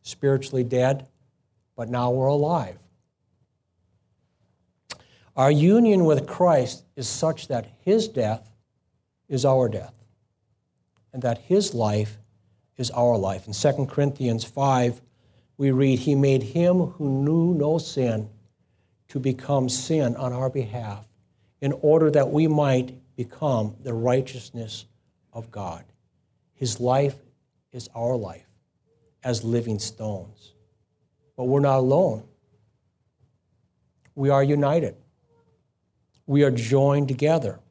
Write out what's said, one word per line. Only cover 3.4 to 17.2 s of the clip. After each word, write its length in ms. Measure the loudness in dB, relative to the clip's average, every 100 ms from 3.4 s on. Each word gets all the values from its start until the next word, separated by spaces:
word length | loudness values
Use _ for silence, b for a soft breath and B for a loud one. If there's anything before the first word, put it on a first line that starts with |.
| _ _ _ _ _ _ _ _ _ _ _ _ _ _ _ -20 b b b 2
Our 140 | 4
union 540 | 6 6 6 6 6
with 240 | 4 2 0
Christ 560 | 0 4 4 2 -8 _
is 140 | -10 -8
such 400 | -2 -2 -4 -6
that 180 | -6 -6 _
his 260 | 0 0 0
death 440 | -2 -2 -4 -10 _ _ _ _ _ _ _ _
is 160 | -2
our 240 | 2 2 0
death, 260 | -4 -12 _ _ _ _ _ _ _ _ _ _ _ _
and 80 | -6
that 160 | -4 -4
his 360 | 0 0 2
life 440 | -2 0 0 -2 -8 _ _ _ _ _ -8
is 140 | -6
our 260 | 2 2 2
life. 300 | -2 -6 -8
In 40 |
Second 360 | 0 0 0 -4
Corinthians 560 | -2 -2 -2 -4 -2
five, 580 | -6 -2 0 2 0 -4 _ _ _ _ _ -4
we 160 | 0
read, 260 | 2 2 2
"He 160 | 0
made 280 | 2 2 2
him 340 | 0 0 2 2
who 300 | 0 -4 -4
knew 460 | -2